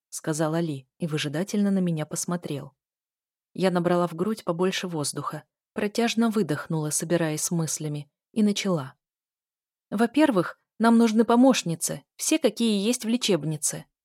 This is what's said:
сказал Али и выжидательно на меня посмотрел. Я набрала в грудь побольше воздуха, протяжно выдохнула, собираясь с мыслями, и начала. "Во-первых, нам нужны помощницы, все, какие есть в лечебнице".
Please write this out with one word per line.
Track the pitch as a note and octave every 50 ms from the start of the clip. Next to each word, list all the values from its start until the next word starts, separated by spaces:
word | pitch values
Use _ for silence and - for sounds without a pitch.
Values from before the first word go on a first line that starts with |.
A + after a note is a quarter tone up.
| _ _
сказал | - - - E3 D#3 D3+ E3 D3+ D#3+
Али | E3+ E3+ D#3+ C#3+ C3 C3 _ _ _
и | F3+ D3+
выжидательно | D#3 D3 C#3 D3 C#3 D#3 F#3+ - - G#3 G3+ G3+
на | G3 F#3+
меня | F3+ F3 E3 D3+ D3+
посмотрел. | - - - - - F3 F3 - - D3+ C3+ C#3+ C#3+ - _ _ _ _ _ _ _ _ _ _ _ _ _ _ _ _
Я | - F3+ F#3
набрала | F3+ F3+ E3+ F3 F3 F3 F3 E3+
в | E3
грудь | E3 F#3+ G#3+ A3 - -
побольше | - E3+ E3 F3+ F#3+ F#3 - - F3+
воздуха, | E3+ D#3 C#3+ - - D3 C3+ - - D3+ - _ _ _ _ _ _
протяжно | G#3+ G#3 G#3 - - A#3 A3+ A3+ A3+ A#3 A3+
выдохнула, | G#3 A3 G3 C#3 D3+ C3+ - - E3 D#3 D3+ D3+
собираясь | - - E3+ D#3+ F3 E3+ E3+ D#3 D#3 D#3
с | - -
мыслями, | F3+ E3 D#3+ D3+ - - D#3 D3+ D3 D3 D3 - _ _ _ _ _
и | A3+ G#3
начала. | G#3 G3+ - - G3 F3+ D3+ C3 C3+ - _ _ _ _ _ _ _ _ _ _ _ _ _ _ _ _ _ _ _ -
"Во-первых, | G3+ A#3 A#3+ - C#4+ D#4 D4 A3+ F#3 D#3+ - - - _ _ _ -
нам | A3 A#3 A#3 A3+
нужны | A#3 A3+ G#3+ A3+ A3+
помощницы, | - A#3+ A#3+ C4 C4+ - - - E3+ E3 E3 - - C#3 C#3+ - _ _
все, | - - - D#4+ D#4
какие | - A3+ G#3 - A#3 A3+ G#3 G3 F#3+
есть | A3+ B3 - -
в | G#3+
лечебнице". | A#3 B3 - - F#3+ D3+ D3 D#3 D#3 D3 - - - D#3 - - _ _ _